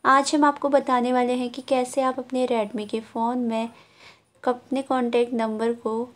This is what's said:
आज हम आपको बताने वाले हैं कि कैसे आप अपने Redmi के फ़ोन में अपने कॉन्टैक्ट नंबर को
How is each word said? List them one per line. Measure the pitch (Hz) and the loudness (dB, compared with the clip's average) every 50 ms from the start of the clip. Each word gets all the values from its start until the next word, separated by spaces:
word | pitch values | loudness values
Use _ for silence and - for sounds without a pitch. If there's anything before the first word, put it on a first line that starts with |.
| - | 4
आज | 254 269 277 277 - 311 | 6 4 4 4 2 2
हम | 302 294 | 4 4
आपको | 294 285 - - 285 | 4 4 2 0 2
बताने | 277 277 269 269 254 247 240 247 254 | 2 2 2 2 0 2 2 2 2
वाले | 247 247 240 247 | 2 2 2 0
हैं | 247 247 240 | -2 -4 -6
कि | 240 277 254 | -8 -10 -4
कैसे | - 269 254 247 247 - 277 | -2 0 0 0 -2 -2 0
आप | 262 262 254 254 | 0 0 -2 -2
अपने | 247 - 262 254 254 | -8 -4 -2 -2 0
Redmi | 240 240 226 208 202 - 208 208 208 | 0 0 0 -2 -2 -6 -8 -6 -4
के | - 226 220 | -6 -6 -6
फ़ोन | - - 233 226 233 247 254 247 | -6 -6 -2 -2 -2 -2 -2 -2
में | 233 226 220 226 233 - - - _ _ _ - - - _ _ _ _ _ - | -2 -2 -2 -4 -6 -10 -18 -20 _ _ _ -20 -20 -20 _ _ _ _ _ -2
अपने | 254 247 247 - - 254 269 269 | -2 -2 -2 -4 -4 -4 -4 -2
कॉन्टैक्ट | - 269 262 240 240 240 240 240 240 254 | 0 0 0 0 2 2 2 0 0 0
नंबर | 226 226 220 220 214 226 233 233 | -2 -2 -2 -2 -2 -2 -2 -2
को | 233 - 220 220 226 240 247 - | -2 -4 -4 -4 -4 -6 -8 -12